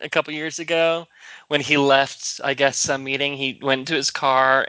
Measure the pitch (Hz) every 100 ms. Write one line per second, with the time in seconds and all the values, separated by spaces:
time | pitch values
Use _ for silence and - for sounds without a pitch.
0 | - 165 151 151 156 151 160 165 165 165
1 | 165 _ - - - 147 127 147 139 139
2 | 135 - - - 131 135 139 - - 139
3 | 135 135 143 139 135 - 135 131 135 151
4 | 135 - 139 131 131 131